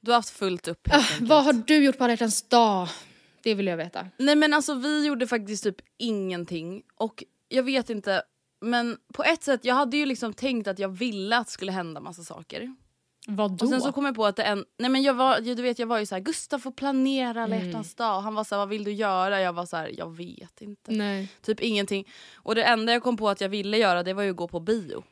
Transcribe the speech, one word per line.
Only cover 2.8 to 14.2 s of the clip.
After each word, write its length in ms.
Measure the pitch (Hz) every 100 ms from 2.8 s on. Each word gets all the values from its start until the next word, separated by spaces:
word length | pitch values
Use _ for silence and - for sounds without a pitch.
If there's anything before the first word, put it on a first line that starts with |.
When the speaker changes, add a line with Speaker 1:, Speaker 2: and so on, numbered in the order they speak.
| 180 - - - _ _
Speaker 2:
Det 120 | 233
vill 120 | 208 196
jag 100 | 170
veta. 300 | 170 - 185 _
Speaker 1:
Nej, 200 | 262 302
men 180 | 302
alltså 200 | 302 294
vi 320 | 277 269 302 294
gjorde 200 | 277 247
faktiskt 380 | 240 202 214
typ 120 | 208 190 - _
ingenting. 840 | 240 208 190 180 170 175 165 196 _
Och 300 | _ 220 - - _ _
jag 140 | 254
vet 280 | 254 269 233
inte, 320 | 220 202 190 - _ _ _
men 380 | 220 240 240 226 _
på 100 | -
ett 180 | 294 320
sätt, 220 | - 262
jag 100 | 240
hade 220 | 254 285 294
ju 100 | 294
liksom 280 | 247 -
tänkt 340 | 208 269 247 202
att 100 | 190
jag 100 | 196
ville 480 | 185 247 208 190 233
att 100 | 226
det 60 |
skulle 200 | - 190
hända 280 | 190 165 156
massa 220 | - 175
saker. 520 | 165 - 165 - 240 262 _ _ _ _ -
Speaker 2:
Vad 240 | 202 208 180
då? 80 |
Speaker 1:
Och 60 | 233
sen 100 | 254
så 120 | 262
kom 120 | 277
jag 100 | 277
på 120 | 226